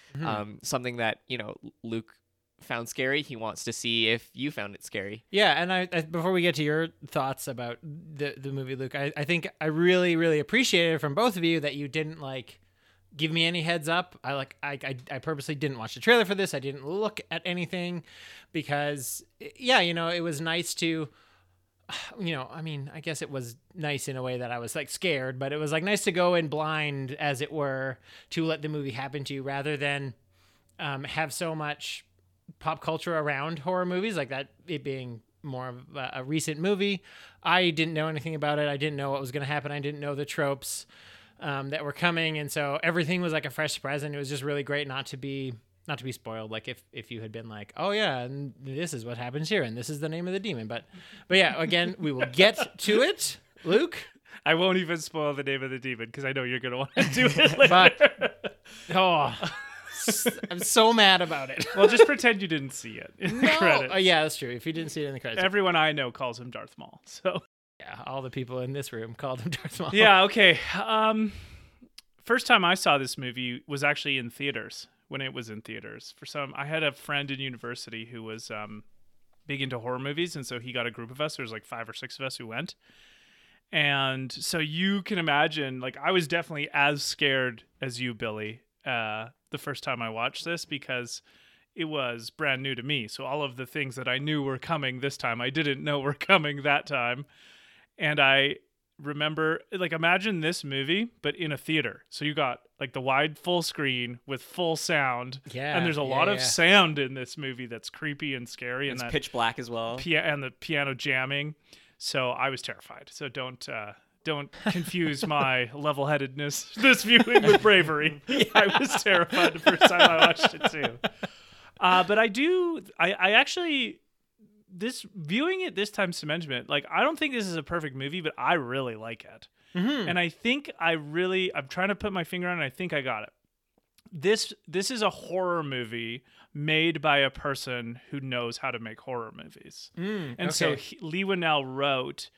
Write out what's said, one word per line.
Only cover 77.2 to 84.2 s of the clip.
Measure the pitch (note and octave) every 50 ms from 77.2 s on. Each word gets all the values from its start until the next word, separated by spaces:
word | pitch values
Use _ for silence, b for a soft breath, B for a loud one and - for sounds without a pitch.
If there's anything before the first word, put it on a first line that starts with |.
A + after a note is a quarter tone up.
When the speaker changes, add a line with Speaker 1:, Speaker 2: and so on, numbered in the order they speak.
| C#3 C#3
Speaker 3:
in | C#3 C3
university | C3+ C3+ B2 A2+ - A#2+ A#2+ - - A#2 A2+ A2+ A2+
who | A#2 B2 A2+ A2
was, | A2 A2 A2+ - -
um, | A2 G#2 G#2+ G2+ G#2+ G#2+ - - - - - - _ - _ _ _ _ _
big | - C#3 C3+
into | C#3 C3 B2+ A#2
horror | A2+ B2 B2+ B2+
movies, | C3+ C#3+ D3 D#3+ F3 F3 -
and | D#3 B2+
so | - B2 A#2+
he | A#2 B2+ A#2+
got | B2 A#2
a | A#2+
group | A2 B2 A#2 A2+
of | B2+ C3+
us. | D3+ D3+ -
There | - C3
was, | A2 A2
like, | G#2+ -
five | - B2 A#2 A2+ A2+
or | A2
six | - C3 B2 - -
of | C3+
us | C3 -
who | - B2
went. | A2 A2+ C3 E3 - - b b b b b b b b b b b b b b b b b b -
And | F3 D#3 D3 C#3+ C#3 C#3 C3+ C3 C3 C3